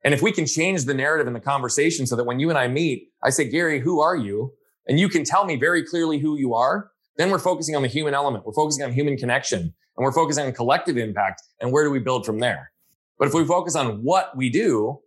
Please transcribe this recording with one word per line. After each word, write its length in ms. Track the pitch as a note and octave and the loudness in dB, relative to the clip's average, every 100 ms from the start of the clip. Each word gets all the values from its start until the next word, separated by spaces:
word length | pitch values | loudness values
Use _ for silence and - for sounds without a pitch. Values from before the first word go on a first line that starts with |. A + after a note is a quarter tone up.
And 100 | C#3+ | 2
if 80 | C#3+ | 2
we 120 | G#3+ | 2
can 120 | G#3+ | 0
change 400 | D#3 - F3 F#3+ | -2 0 0 0
the 80 | B2+ | -2
narrative 340 | C3+ C#3 D#3 B2+ | -2 0 0 -2
in 60 | |
the 80 | A#2+ | -4
conversation 680 | C3 C#3 B2 - D#3 D#3 B2+ | -4 -2 -2 0 0 0 -4
so 80 | A#2 | -2
that 80 | |
when 160 | A#2+ B2+ | -2 -2
you 100 | D#3 | 0
and 80 | D#3 | 0
I 100 | B2 | 0
meet, 400 | C3 E3 B2+ - _ | 0 -2 -4 -10 _
I 80 | - | -2
say, 180 | C3+ C3+ | 0 0
"Gary, 300 | C#3+ E3+ D3 | 0 0 0
who 200 | C3 E3+ | 0 2
are 160 | D#3 F3+ | 2 0
you?" 360 | G#2 G#2 C3 _ _ _ - | -2 -4 -4 _ _ _ 0
And 140 | C#3+ | 2
you 80 | F#3+ | 2
can 160 | E3+ | 0
tell 220 | C#3+ F#3+ G3 | 0 0 0
me 100 | C#3+ | 0
very 260 | D3 F3 | 2 0
clearly 360 | D#3+ F3 E3 D3 | 0 -2 0 0
who 180 | D3+ D3 | -2 0
you 160 | C3+ | 0
are, 380 | A2+ B2+ F#3+ G3+ _ _ - | 2 2 0 -6 _ _ -2
then 140 | F3+ | 0
we're 80 | F#3+ | 2
focusing 360 | F3+ F3+ D#3+ | 0 -2 -2
on 60 | D3+ | -2
the 80 | C3+ | 0
human 240 | C3 D3+ | -2 0
element. 320 | C#3 C#3+ A2+ | 0 0 -2
We're 80 | A2 | -6
focusing 320 | A2 D3+ D3 | -2 -2 -2
on 80 | C3+ | -2
human 240 | B2 D3 C3 | 0 0 0
connection, 440 | B2 B2+ - G2+ | 0 0 0 -4
and 440 | E2 - _ - | -4 -8 _ -2
we're 80 | C3+ | 0
focusing 320 | C#3 E3 D3 | 2 0 0
on 80 | C#3 | -2
collective 460 | A#2+ A#2+ C#3+ D#3+ B2+ | -2 2 2 2 -2
impact. 420 | A2 G2+ G2 - _ _ | -2 -2 -2 -4 _ _
And 120 | A#2+ | 0
where 120 | C3+ | 2
do 60 | D3+ | 2
we 100 | C#3 | 2
build 260 | A#2+ B2+ G#2 | 0 -2 -2
from 140 | G#2+ | -2
there? 300 | A#2+ G#2 - _ _ _ _ _ | -2 -2 -10 _ _ _ _ _
But 100 | C#3+ | 2
if 40 | |
we 140 | D#3+ D3+ | 2 2
focus 280 | F3 F3 | 2 2
on 280 | D#3 B2+ G#2 | 0 -2 -2
what 340 | A#2+ F#3 - C3 | 2 2 2 -4
we 140 | C3 | 0
do 500 | C#3+ A3 A#2 G#2+ C#3 | 2 2 2 0 -4